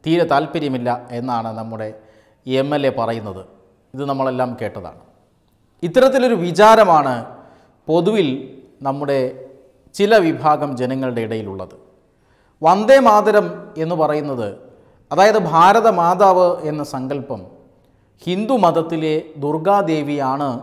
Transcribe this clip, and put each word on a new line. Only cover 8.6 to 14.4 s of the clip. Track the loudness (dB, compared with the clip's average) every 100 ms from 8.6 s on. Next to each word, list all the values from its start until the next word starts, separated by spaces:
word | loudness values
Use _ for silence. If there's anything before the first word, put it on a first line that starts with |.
| -20 _ -8
നമ്മുടെ | -6 -2 -2 -2 -8 -20 -20 _ _ _ -2
ചില | 4 4 4
വിഭാഗം | 0 0 0 -2 -4
ജനങ്ങളുടെ | -4 -4 -4 -4 -6
ഇടയിലുള്ളത്. | -6 -8 -12 -14 -18 _ _ _ _ _ _ _ _
വന്ദേ | 2 2 6 6 6
മാതരം | 4 4 2 0 -10 -16 -8
എന്ന് | -4 0
പറയുന്നത്, | 0 0 -4 -6